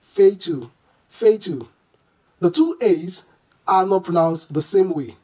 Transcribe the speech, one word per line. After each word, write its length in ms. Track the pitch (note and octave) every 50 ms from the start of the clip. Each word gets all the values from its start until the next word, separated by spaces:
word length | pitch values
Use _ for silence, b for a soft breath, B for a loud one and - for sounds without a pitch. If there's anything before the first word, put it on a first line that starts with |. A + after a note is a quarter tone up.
fatal, 680 | _ _ _ G3 G3+ G3 G3+ F#3 - - D#3+ C3+ A2+ A#2 _ _ _ _ _ _ _ _
fatal. 600 | _ - A#3 A3 A3 G#3+ - F3 D#3+ B2+ A2+ - _ _ _ _ _ _ _ _ _ _ _ _ _ _
The 100 | F3 E3+
two 260 | F3 D#4 D#4+ E4 E4 -
A's 420 | B3 G#3 F3+ D#3 E3+ C#4 - - _ _ _ _ _ _ _ _ _
are 200 | - F#3+ F#3+ F#3
not 180 | F#3+ G3 F#3+ F#3
pronounced 480 | - E3+ F3 E3 E3 E3 D#3+ - _
the 100 | D3 D#3
same 280 | D3 - - G3 F#3+ F#3
way. 240 | F3 D3+ C3+ A2+ - _